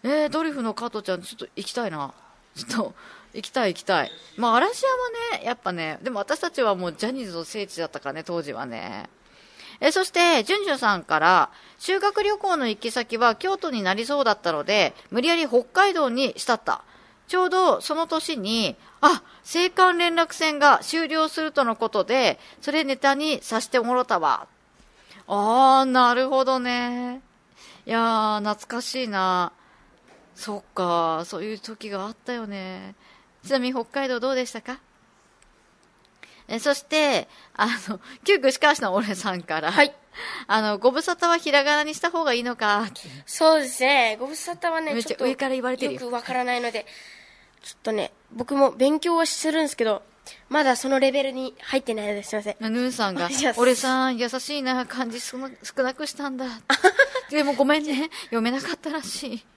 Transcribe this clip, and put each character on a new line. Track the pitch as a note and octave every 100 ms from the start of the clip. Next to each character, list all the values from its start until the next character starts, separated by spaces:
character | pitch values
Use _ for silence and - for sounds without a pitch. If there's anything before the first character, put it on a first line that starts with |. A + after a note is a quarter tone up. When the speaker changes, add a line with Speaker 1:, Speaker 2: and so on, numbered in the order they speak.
Speaker 1:
え | A3+ D4+ D4+
ー、 |
ド | D4
リ | D#4+
フ | C#4+
の | A3+
加 | G#3+ A#3+
ト | A3
ち | G3+
ゃ | F3+
ん、 |
ち | F#3
ょ | A3+
っ |
と | - -
行 | G3
き |
た | - A3+
い |
な。 | D#3 C#3 - - _ _
ち | -
ょ | A3+
っ |
と、 | A3+ G3+ - - - -
行 | G#3
き | G#3
た | C4 A3
い、 |
行 | F3
き |
た | - F3
い。 | B2 - - -
ま | A#3
あ、 | A3+
嵐 | F4+ A#4+
山 | C5+ B4+ B4 A#4 A#4 -
ね、 |
や | A3+
っ | A#3+
ぱ | -
ね、 | F3 D#3+ D3+
で | A3+
も | A3
私 | G3+ D#4
た | F4
ち | -
は | A#3
も | F#3+ F3
う |
ジ | D3+ G#3+
ャ |
ニ | C4
ー | A3
ズ | E3+
の |
聖 | D#3+ G#3+ G3
地 | -
だ | D#3+
っ |
た | -
か | C#3
ら |
ね、 | D3
当 | D#3+ E3+
時 | D3
は | A2+
ね。 | C3 A2+ F#2 G#2 - _ _ - - - - -
え、 | D4
そ | F#4+
し | F#4
て、 | F4+ F4 D4
じ | G#3+
ゅ | G4+
ん |
じ | G4
ゅ |
ん | C4+
さ | G#3+ F#3+
ん |
か | - D#3
ら、 | D#3+ F#3 C#3+ - - -
「修 | - F#4+
学 | G4+ G#4
旅 | G4+ G#4
行 | G#4 E4
の | B3
行 | G#3+
き | A#3+
先 | B3 A#3 A3+
は | A#3+
京 | G#3+ F#4 G4
都 | F4+
に | A#3+
な | F#3+
り | G3 A#3
そ | C#4+
う |
だ | B3+
っ | G3+
た | F3
の | D#3+
で、 | D3 G#3 F3 - -
無 | G#3+
理 | C#4+
や | E4+
り | D4
北 | A#3+
海 | A#3+ F4+ G4
道 | E4+ C#4
に | A#3+ C4 -
し | -
た |
っ | A3+
た。 | - G#2+ - - - _ _
ち | F#4
ょ |
う | F#4
ど | F#4 F4+ A3
そ | -
の | D#4 E4
年 | D#4+ - D4
に、 | F#3+ A3+ G3 - - -
あ、 | D4 D4+ - -
青 | - E4
函 | F4+ F#4 F#4 F4
連 | F4
絡 | E4 E4
船 | - D#4+ D4
が | C#4+ B3
終 | - D#4+ D#4+
了 | D#4+ D#4
す | E4
る | D#4
と | C#4+
の | B3 A3
こ | A3
と | G#3+
で、 | F3+ B3+ A3+ - - -
そ | -
れ | D4
ネ | C#4 C4
タ | C#4
に | C#4 D#4 D4
さ | - A3
せ | -
て | B3+
も | A#3
ろ | B3+
た | B3 G3+
わ。」 | D#3 A#2+ - _ _ _ - _ _ G#3 -
あ | G3+ G#3 A#3+ C4+ C4
ー、 |
な | C4+ B3+ B3
る | A#3+ C4
ほ | C4+
ど | C4 C4
ね。 | B3 B3 A#3+ B3 B3 B3+ _ _ _ _ - -
い | -
や | A3+
ー、 | A3+ A3 G#3+ G#3+
懐 | G#3 G#3 - A#3
か |
し | - C4
い | B3
な。 | G3 F#3 F3+ F3 _ _ _ _ _ _ - _ -
そ | - G#3
っ | -
か、 | - F3+ E3+ E3 D#3+ E3+
そ | F3+
う |
い | G#3
う | G#3+
時 | - A3 G#3+
が | G3+ G3+
あ |
っ |
た | A3+ -
よ | A#3+ A3
ね。 | G3+ F#3 F#3 F#3+ G3 _ - _ _
ち | -
な | C4+
み | B3
に |
北 | C4 A#3
海 | C#4 C4+
道 | B3
ど | C4
う |
で | C4 B3
し |
た | A3+
か？ | - - _ _ _ _ _ _ _ _ _ _ _ _ _ _ - - -
え、 | A3+
そ | C#4+
し | C#4
て、 | - D#4 D4 G#3+ - - -
あ | - A3+ A#3 F#3+
の、 | G3+ - -
旧 | - G4
串 | C4 C4+
川 | D4+ -
市 |
の | G3
俺 | F#3+ G#3+ G3
さ | A3
ん | F3+
か | - D#3+
ら。 | D#3
Speaker 2:
は | G3+
い。 | D4 - _ - - - -
Speaker 1:
あ | A3
の、 | G#3+ G#3
ご | A3+
無 | C4
沙 | E4
汰 | F4 F4
は | E4+
ひ | D#4+
ら | C#4+
が | C#4 D4
な |
に | D4+
し | D4+
た | E4+
方 | E4+
が | D#4
い | A#3+
い |
の | A#3+
か。 | A#3+ G#3+ G#3 A3 - - -
Speaker 2:
そ | - - D#4+ D#4+
う |
で | C4
す | -
ね。 | B3+ C#4 A#3 G#3+
ご | C4
無 | D#4+
沙 | -
汰 | E4+ E4+
は | D#4+
ね、 | D#4
Speaker 1:
め | A#3
っ |
ち | A#3
ゃ | -
上 | B3+
か | C4 C4+
ら |
言 | C4
わ | B3
れ | C4
て | C4+
る |
よ。 | C4
Speaker 2:
ち |
ょ | B3
っ |
と | A#3+
よ |
く |
わ |
か | A#3+
ら | B3+
な | B3
い | B3
の | A#3+
で、 | A3+ - - - - - - _ _
ち | -
ょ | -
っ |
と | -
ね、 | G#3+ - _ _
僕 | A#3 A#3+
も | C#4 C#4
勉 | - C4 D4+
強 | E4+ E4
は | D#4+
し | -
て | D#4
る | D#4
ん |
で | D4+
す | -
け |
ど、 | A3+ G3+ - _ - - _
ま | C#4+
だ | C#4 A#3+
そ | C4
の | C4+
レ | C4+
ベ | C4+
ル | C4+
に | B3+ C4 -
入 | - C4+
っ |
て | C4
な | A3
い | G#3
の |
で、 | G#3
す | G3+
い | G#3+
ま |
せ | G#3
ん。 | -
Speaker 1:
ヌ | A3
ー | A#3 B3+
さ | B3 G#3
ん |
が、 | F#3+ F3
Speaker 2:
お |
願 |
い |
し | C4+
ま | D4+
す。 | E4
Speaker 1:
「俺 | B3
さ | B3 C4 C4 C4
ん、 | A#3+
優 | A#3+
し | C4 - D4
い |
な、 | B3+ B3+ B3+
漢 | B3 B3
字 | A#3
少 | - B3+
な、 | C4 B3+
少 | - -
な | B3+
く | C4 D4+
し |
た | - C#4+
ん | B3+
だ。 | B3+ A3+ - C4+ F#4
Speaker 2:
<laughs> | - C#5 B4+ -
Speaker 1:
で | D4
も | C#4+
ご | B3
め | C#4 D4+
ん |
ね、 | D4+ C4+ D#4+ -
読 | - A#3
め | A3+
な | C4
か | F4
っ | E4
た | D#4
ら | D4+
し | D4 - C4+
い。」 | A3 _